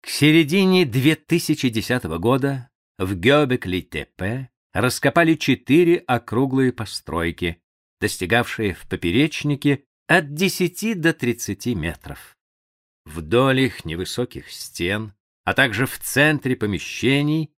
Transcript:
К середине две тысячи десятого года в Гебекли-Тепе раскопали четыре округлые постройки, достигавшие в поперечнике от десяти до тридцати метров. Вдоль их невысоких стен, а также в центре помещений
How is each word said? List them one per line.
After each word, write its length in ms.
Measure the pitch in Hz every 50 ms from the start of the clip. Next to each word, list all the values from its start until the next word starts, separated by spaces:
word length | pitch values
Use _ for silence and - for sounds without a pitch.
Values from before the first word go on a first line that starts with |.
К 60 | - -
середине 760 | - - 139 151 156 165 160 139 165 202 190 185 185 185 180
две 300 | 131 104 131 123 151 156
тысячи 520 | - _ - 170 170 - - 151 - - 127
десятого 500 | 110 113 98 - 123 127 - 82 80 82
года 520 | 87 117 135 127 131 139 139 131 120 _ _ _ _ _ _
в 180 | - 95 92 101
Гебекли-Тепе 1400 | 87 87 120 139 151 151 127 123 120 - 92 90 90 85 _ - 76 69 _ _ - 92 98 117 131 131 - _ _ _ _
раскопали 640 | _ - 113 127 - - - 139 - 170 170 160 160
четыре 640 | - - - 131 - _ - 135 170 180 165 175
округлые 760 | 170 - - 127 117 - - 107 120 135 135 131 135 131 127
постройки, 880 | 120 - 110 - - - _ - 76 85 85 85 82 - 90 85 82 _ _ _ _ _ _ _ _ _
достигавшие 760 | 98 - - - 92 85 113 120 117 - - - 110 98 82
в 140 | - - -
поперечнике 960 | 92 90 - 85 90 120 151 160 - - - 147 147 - - 143 139 - _ _ _ _ _
от 260 | - 156 185 160 139 143
десяти 600 | 151 196 185 - - 180 170 175 - 202 226 226
до 180 | 175 156 165
тридцати 640 | 160 _ - 120 113 - - - 98 - - 120 120
метров. 600 | 90 76 85 82 - - - - - - - _ _ _ _ _ _ _ _ _ _ _ _ _ _ _
Вдоль 580 | 78 78 82 80 76 110 120 131 135 131 131
их 220 | 135 123 - - -
невысоких 680 | 80 80 85 92 - - - 123 - - - - -
стен, 600 | - - - - - - 87 90 101 107 110 104 _ _ _ _ _ _
а 120 | _ 95 98
также 320 | - 135 127 101 104 135
в 120 | 120 - -
центре 560 | - - - 135 147 151 156 139 - 131 127
помещений 1000 | - 110 104 101 82 - - - - - 120 139 143 147 151 151 160 156 - _